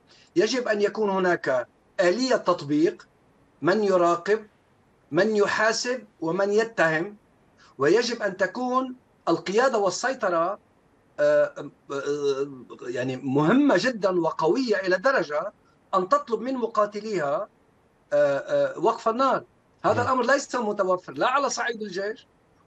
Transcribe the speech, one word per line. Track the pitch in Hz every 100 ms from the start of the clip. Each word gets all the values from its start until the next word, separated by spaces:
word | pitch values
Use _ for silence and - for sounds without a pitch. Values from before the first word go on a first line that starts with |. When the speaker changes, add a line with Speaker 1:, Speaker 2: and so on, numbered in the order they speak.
| _ - _ 165
Speaker 1:
يجب | 220 254 226
أن | 208
يكون | 202 214 208
هناك | 190 185 165 147 127 117 _ _ -
آلية | 180 214 254 226
تطبيق، | - 175 143 147 170 - - _ _ _ _ _
من | 151 208
يراقب، | 202 185 170 170 196 214 214 _ _ _ _ _ _
من | 156 214 214
يحاسب، | 196 - 220 220 240 247 214 _
ومن | 165 185 202
يتهم، | 208 226 - 165 160 196 208 _ _ _ _ _ -
ويجب | 139 214 226 226
أن | 208 185
تكون | 185 233 254 254 262 - _ _ -
القيادة | 165 - 202 262 220
والسيطرة، | 196 - 254 262 202 170 175 208 _ _ _ _ _ -
آه، | 147 147 143 - 143 - -
آه، | 139 143 147 143 135 143 131 120 113
يعني | 127 120 131 127
مهمة | 139 139 156 254 294 185
جدًا | 247 226 190 180
وقوية | 160 - 160 226 254 190
إلى | 190 185
درجة | 254 254 151 151 190 - _ _ _ 196
أن | 185
تطلب | 285 285 214
من | 247
مقاتليها، | 262 220 - 208 208 220 190 143 156 208 _ _ _ _ _ _
آه، | 147 143 139
آه، | - 143 139 147
وقف | 185 233 226
النار. | 226 269 208 - _ _ _ 175
هذا |
Speaker 2:
مم. | 220
Speaker 1:
الأمر | 247 262 240
ليس | 285 - 254
متوفر | 214 202 185 180 -
لا | 135 220
على | 269 269
صعيد | 240 233 226
الجيش | 208 180 202 - - _ _ _